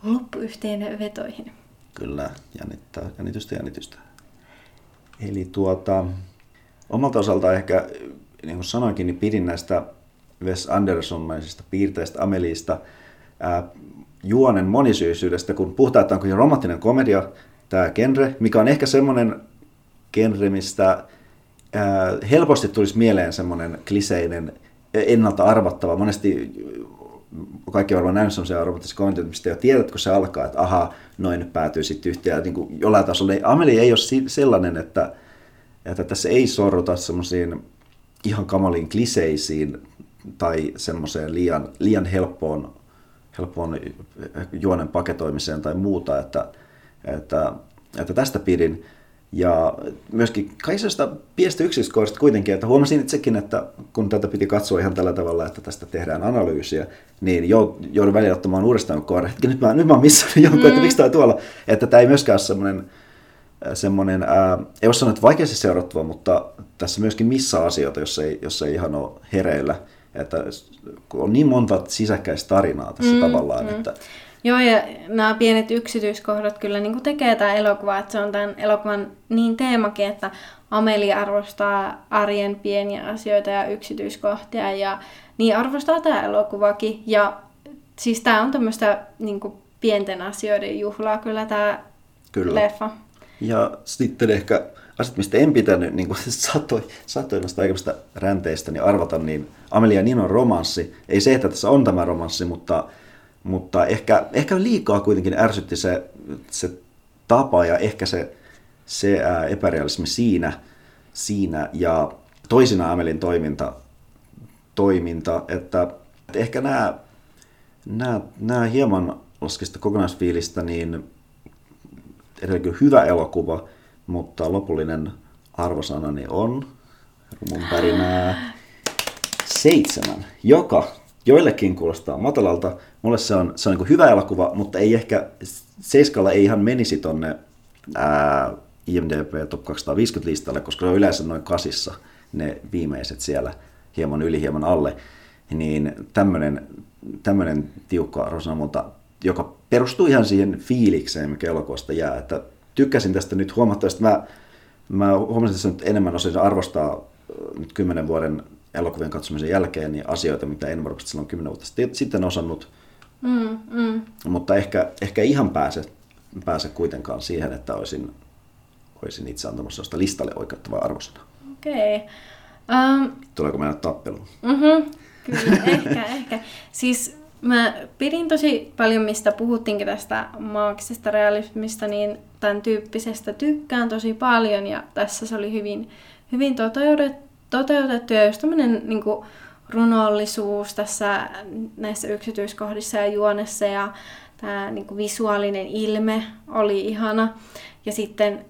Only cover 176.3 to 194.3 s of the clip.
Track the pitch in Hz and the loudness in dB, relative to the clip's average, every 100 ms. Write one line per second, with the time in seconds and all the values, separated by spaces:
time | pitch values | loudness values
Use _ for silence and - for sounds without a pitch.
176.3 | 226 - - - - 254 240 - - - | -8 -10 -20 -18 -4 0 0 -4 -12 -20
177.3 | - 240 240 233 - - - 277 330 330 | -8 2 2 2 -2 -16 -6 -4 -2 0
178.3 | 311 302 247 - - 226 226 214 214 214 | 2 2 0 -4 -2 2 2 0 0 -2
179.3 | 208 233 233 226 208 202 202 - 220 - | 0 -2 -2 -2 -4 -4 -6 -6 -6 -6
180.3 | 220 214 208 208 202 - 226 220 214 208 | -12 -8 -2 -2 -2 -10 -8 -2 2 2
181.3 | 208 220 220 220 220 208 208 208 208 - | 2 -2 -8 -8 -6 -6 -4 -4 -6 -16
182.3 | - 208 208 208 220 214 220 226 220 - | -6 -2 -2 -2 -2 -2 -8 -8 -10 -10
183.3 | 214 294 302 - 247 233 226 226 220 254 | -4 -2 -2 -2 -2 -2 -2 -4 -2 2
184.3 | 233 220 202 202 208 - - 208 - 226 | 2 2 0 -2 -8 -8 -6 -4 -6 -8
185.3 | 220 202 220 208 208 226 - - - _ | -6 -4 -6 -6 -8 -10 -18 -20 -20 _
186.3 | 247 277 254 226 233 285 294 285 277 - | -2 0 0 -2 0 2 4 2 -2 -18
187.3 | _ _ 254 269 294 269 240 240 220 208 | _ _ -4 2 2 2 -2 0 4 4
188.3 | 214 302 330 247 226 - 220 208 208 - | 4 -2 2 2 0 -2 -4 -2 -6 -8
189.3 | - - - - 226 233 226 214 208 214 | -20 -20 -20 -8 2 4 4 4 2 -2
190.3 | - 208 208 208 - 208 - 208 196 - | -4 -4 -4 -6 -8 -8 -4 -2 -2 -4
191.3 | - 208 220 220 - 208 214 - 208 226 | -12 -14 -12 -12 -10 -8 -8 -6 -8 -8
192.3 | 220 202 - 208 214 220 214 202 208 208 | -8 -8 -8 -10 -8 -6 -2 -2 2 0
193.3 | 208 214 - 208 202 202 208 - - - | 0 -4 -4 -4 -2 -6 -10 -20 -20 -20